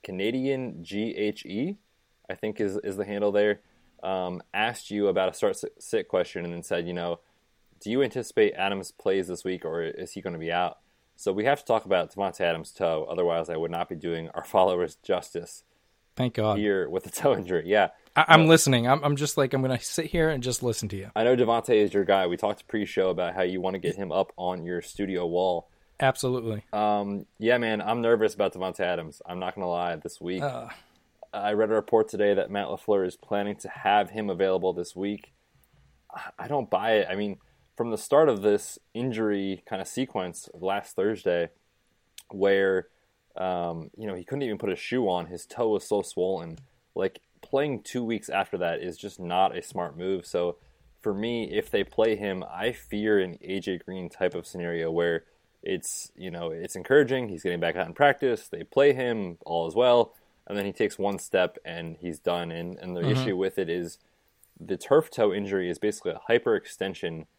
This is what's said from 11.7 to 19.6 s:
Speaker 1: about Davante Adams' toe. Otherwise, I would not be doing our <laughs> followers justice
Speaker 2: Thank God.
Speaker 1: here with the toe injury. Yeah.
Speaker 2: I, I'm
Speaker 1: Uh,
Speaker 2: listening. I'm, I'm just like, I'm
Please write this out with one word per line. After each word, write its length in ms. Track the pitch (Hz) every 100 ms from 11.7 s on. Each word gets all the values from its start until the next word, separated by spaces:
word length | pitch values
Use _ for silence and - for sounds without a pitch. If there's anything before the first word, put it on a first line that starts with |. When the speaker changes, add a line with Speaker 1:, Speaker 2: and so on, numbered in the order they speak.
| 113 95
Speaker 1:
about 280 | 92 82
Davante 280 | - 98 -
Adams' 300 | 87 82 80
toe. 360 | - 92 80 78
Otherwise, 400 | 85 87 82 80
I 60 | 80
would 160 | 82
not 160 | 85 87
be 80 | 82
doing 340 | 85 82 82
our 100 | -
<laughs> 120 | - 104
followers 400 | 92 90 82 -
justice 600 | - 92 - 87 85 - _ _ _ _ _ -
Speaker 2:
Thank 180 | 127
God. 240 | 113 107 104
Speaker 1:
here 320 | 104 98 78
with 140 | 92 -
the 60 |
toe 220 | - 143 110
injury. 280 | 90 90 80
Yeah. 240 | 104 90 - _ -
Speaker 2:
I, 100 | 156
I'm 120 | 160
Speaker 1:
Uh, 40 | 160
Speaker 2:
listening. 420 | 160 - 127 120
I'm, 140 | 139
I'm 120 | 143 143
just 220 | 147 -
like, 160 | 135
I'm 80 | 135